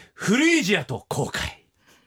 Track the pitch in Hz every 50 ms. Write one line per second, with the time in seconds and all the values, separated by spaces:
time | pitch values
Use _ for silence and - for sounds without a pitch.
0 | - - _ - - - 202 247 302 330 339 320 247 175 208 175 143 - 131 104
1 | - - - 143 139 - - - - - - - _ _ _ _ _ _ _ _
2 | _